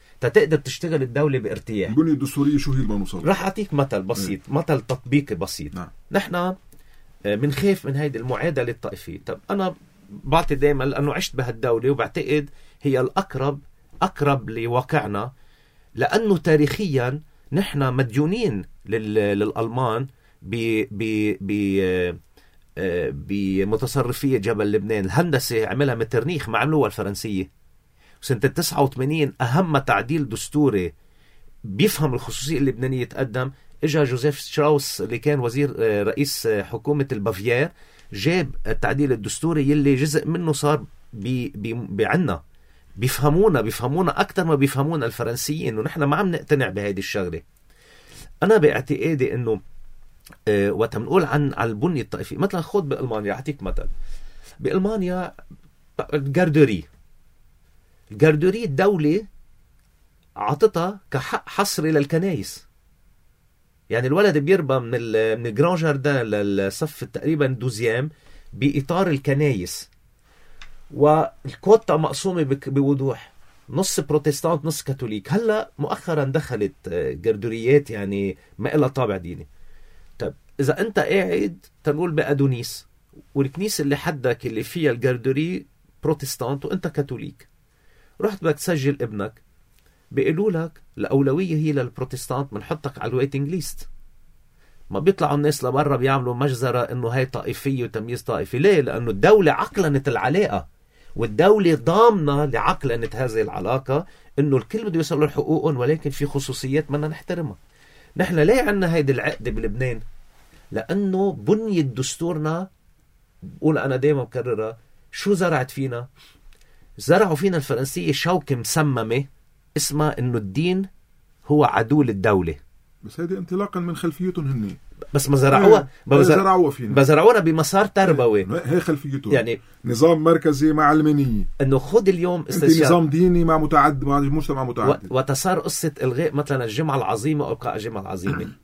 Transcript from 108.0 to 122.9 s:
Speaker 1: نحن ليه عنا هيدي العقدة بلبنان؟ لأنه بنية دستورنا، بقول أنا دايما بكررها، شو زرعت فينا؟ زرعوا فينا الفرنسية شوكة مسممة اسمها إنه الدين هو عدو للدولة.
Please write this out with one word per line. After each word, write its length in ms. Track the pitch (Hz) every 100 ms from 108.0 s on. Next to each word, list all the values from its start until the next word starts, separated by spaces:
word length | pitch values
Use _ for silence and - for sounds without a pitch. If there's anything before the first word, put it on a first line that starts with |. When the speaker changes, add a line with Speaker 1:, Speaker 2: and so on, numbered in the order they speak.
| - -
Speaker 1:
نحن 220 | 143 165
ليه 220 | 156 254
عنا 340 | 208 202 175 165
هيدي 160 | 139
العقدة 400 | 123 - - 117
بلبنان؟ 480 | 110 113 113 131 113 - - - _ - - -
لأنه 640 | 107 - 185 196 185 196
بنية 480 | 113 107 214 226 180
دستورنا، 880 | 135 131 131 - 170 156 156 165 190 _ _ _ _ _ _ _
بقول 340 | - - 151 147
أنا 180 | 139 127
دايما 280 | 143 139
بكررها، 540 | 117 127 120 107 110 117 _ - -
شو 220 | - 196
زرعت 380 | 190 180 147 131
فينا؟ 360 | - 135 120 127 _ - _ - - _ - - -
زرعوا 380 | 131 180 196 143
فينا 220 | 190 170
الفرنسية 540 | 135 120 135 180 160
شوكة 440 | 139 170 185 - 127
مسممة 680 | 113 160 151 123 110 123 139 - _ _ _ 151
اسمها 420 | - 147 151 -
إنه 180 | 123 120
الدين 480 | 98 98 175 185 190 - _ _ _ _ -
هو 160 | 151
عدو 400 | 147 98 113 151
للدولة. 520 | 123 98 107 98 82 71 - _ _